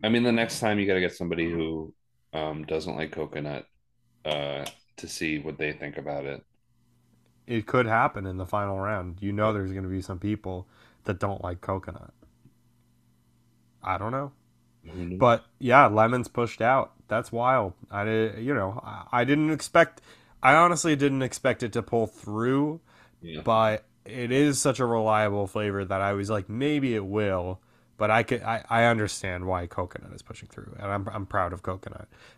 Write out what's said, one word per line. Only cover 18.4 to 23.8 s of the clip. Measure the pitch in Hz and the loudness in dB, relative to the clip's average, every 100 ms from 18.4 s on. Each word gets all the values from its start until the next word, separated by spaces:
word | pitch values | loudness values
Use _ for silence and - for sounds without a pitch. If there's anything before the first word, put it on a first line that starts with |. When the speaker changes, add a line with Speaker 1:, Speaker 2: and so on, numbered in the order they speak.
| 123 | -4
Speaker 2:
know, | 131 95 113 | -2 -2 -6
I, | 90 - - 123 | -12 -14 -2 0
I | |
didn't | 123 147 156 | 4 4 2
expect, | 151 - 170 165 - - - _ - | 0 2 4 4 2 -20 -20 _ 2
I | 131 156 | 6 8
honestly | 175 165 170 143 | 8 4 2 2
didn't | 139 135 | 2 0
expect | 127 - 131 120 | -2 -2 -2 0
it | 120 | -2
to | 117 | -4
pull | - 117 110 | 0 0 0
through, | - 107 107 120 139 151 165 _ _ - _ | -4 -8 -2 0 0 0 -4 _ _ -20 _
Speaker 1:
Yeah. | 85 - | -14 -6
Speaker 2:
but | 120 113 110 107 | 0 4 4 0